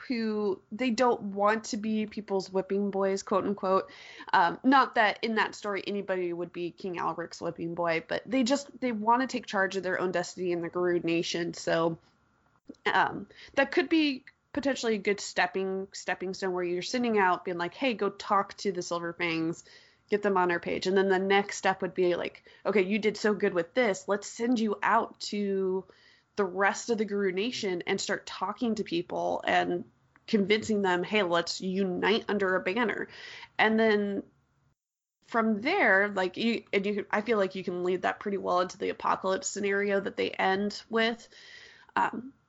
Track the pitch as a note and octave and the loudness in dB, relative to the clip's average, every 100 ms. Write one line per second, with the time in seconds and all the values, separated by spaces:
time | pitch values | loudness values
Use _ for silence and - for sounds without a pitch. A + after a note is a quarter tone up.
0 | - A#3+ A3 G#3+ G#3 - - G#3+ B3+ A3 | -6 -2 0 0 0 -2 -6 -2 0 4
1 | B3+ - G3+ G3 G3+ A3 A3 A3 A3 G#3+ | 4 2 -2 0 2 2 -2 -6 -2 0
2 | G#3+ G#3+ G3+ F#3+ F#3 F#3+ F#3 G3 G3+ G3 | -2 -6 -2 -2 0 -2 0 0 0 0
3 | G3 G3 - G3 F3+ G3+ F#3 F#3+ - - | 0 0 0 0 0 -2 2 2 0 -10
4 | - - - F#3+ F3 E3+ C4 C4+ A#3+ A#3+ | -20 -18 0 4 4 2 4 6 6 4
5 | G#3 - A3+ G#3+ F3+ - G#3 G3 - G3+ | 4 4 0 2 0 -2 -4 -4 -2 -4
6 | G3 F#3 F3 E3+ E3+ E3+ F3 - F#3+ E3+ | -2 -2 -2 -4 -6 -6 -8 -6 -6 -4
7 | E3 E3 E3+ - E3+ E3 E3 E3+ E3+ D#3+ | -4 -4 -8 -8 -8 -6 -6 -2 0 0
8 | - E3+ - C4 A#3 C#4 - - B3+ A3 | 0 -4 0 0 2 0 -2 -6 -4 -2
9 | G#3+ A#3+ C4 B3 - G3+ F#3+ F#3+ F3+ F3 | 2 2 2 -4 -4 0 0 0 -2 -2
10 | F#3 E3+ F3+ - F3+ F3 E3+ F3+ F3+ F3 | 0 0 -4 -4 -2 -2 -2 -2 0 0
11 | E3 E3 E3+ E3+ E3+ - - E3 E3 E3 | 2 0 0 -2 -4 -4 -2 2 0 -2
12 | _ _ _ _ _ _ - - - - | _ _ _ _ _ _ -20 -8 0 2
13 | E3 - G3+ - - - C#4 - C4+ D#4+ | 2 -2 -12 -18 -6 0 2 2 2 4
14 | D4+ B3+ - _ _ C#4+ C4+ B3+ A#3 G#3+ | 2 -2 -10 _ _ -4 -2 0 0 0
15 | G3+ G3+ - - F3+ F#3+ F#3+ F#3+ G3 - | 0 -2 -2 0 0 0 -2 -4 -6 -10
16 | - F3+ F#3 F#3 F#3+ F3+ F3 F3 F3 B3+ | -6 -6 -6 -4 -4 -2 -2 -4 -4 -2
17 | A#3+ G#3+ F#3 F3 - E3+ F3 - C4+ G#3 | 0 4 4 2 -2 -4 -4 -2 -2 0
18 | G3+ G3 - G3+ G3 - G3+ F3 F3 F3 | -2 -4 0 0 0 -4 -4 -4 -4 -4
19 | E3+ E3+ E3+ D#3+ D#3+ E3+ - - - _ | -6 -4 -2 0 -2 -4 -10 -20 -20 _
20 | - G#3 G#3 F#3+ F3+ E3+ F#3 E3+ F#3 G3 | -4 0 2 2 2 0 -2 -4 2 4
21 | F#3+ F#3 G3 G3 G3+ - G3 F#3+ F#3 F#3 | 4 4 4 2 2 -2 0 0 -2 0
22 | F3+ F3 - - - - - G3+ F#3 G#3+ | 2 2 -4 -10 -20 -8 0 2 2 2
23 | G#3+ G3+ A3 G#3 G3+ F3 E3+ B3+ A#3+ F#3+ | 0 0 0 2 0 0 -2 0 0 0
24 | - G3+ - - A#3+ A#3+ A3 G3+ - A3 | -2 -4 -4 -4 0 0 0 0 2 2
25 | - - - G#3 G3+ F#3+ F#3+ F#3+ F#3 - | 0 -6 -6 -4 -2 0 0 -2 -6 -18
26 | - _ _ - F#3+ F#3 G3 A3 - G#3+ | -20 _ _ -4 -2 2 0 0 -2 -2
27 | G#3 G3+ G3 F#3 A#3 B3 G3+ F3 - G3 | 0 0 0 0 -2 -2 -2 -2 -2 -2
28 | - F3+ - - F#3+ G#3 A#3+ G#3 G3 E3+ | -2 -4 -6 -6 -6 -2 -2 -2 -2 -4
29 | E3 E3+ F3 F3 - F3+ F3 F3 - _ | -2 -2 -2 -2 2 2 2 -2 -6 _
30 | _ _ - G#3+ F#3+ G#3+ G#3+ G#3 F#3+ F3 | _ _ 0 2 4 2 2 0 2 0
31 | F3+ G#3+ F3+ E3+ E3 - F#3+ F#3 F#3+ F3+ | 2 0 2 2 0 -4 -4 0 0 0
32 | F3+ A3 - G3+ F#3+ F#3 F#3 G#3 A3 - | 2 2 0 0 2 0 0 0 0 -2
33 | - - - - - - G#3+ A3 A3 G#3 | -8 -12 -18 -18 -8 2 4 6 4 4
34 | G3+ G3+ - _ _ _ _ _ _ _ | 2 -4 -8 _ _ _ _ _ _ _
35 | _ _ - A#3 A3 G#3 C4 G4 B3 F#3+ | _ _ -4 0 2 0 0 4 6 6
36 | G#3 G3 F#3 F#3 A3+ A3+ - G3+ G3 G#3 | 4 0 -2 0 0 0 0 -2 0 -2
37 | - G#3 G#3 G#3+ F#3+ F#3+ F#3 F3+ F3+ F#3 | -2 -2 0 2 0 -2 -6 -2 0 0
38 | F#3+ F#3+ G#3+ G3 F#3+ F3+ F#3 - F#3 F3 | 0 -2 -4 -4 0 0 0 -4 -6 -2
39 | - F3 F#3 F#3+ - G3 G3+ G3 G3+ G3 | -2 0 0 -2 -4 -4 -2 0 2 0
40 | G3 G3+ F#3+ - F#3+ F#3+ G#3 - - A3+ | 0 -2 -4 0 0 2 -2 -6 -4 0
41 | A3+ A#3 - - - - - - - - | 0 -2 -10 -20 -20 -20 -20 -20 -8 -2
42 | F#3 - C4 - | -2 -4 -10 -16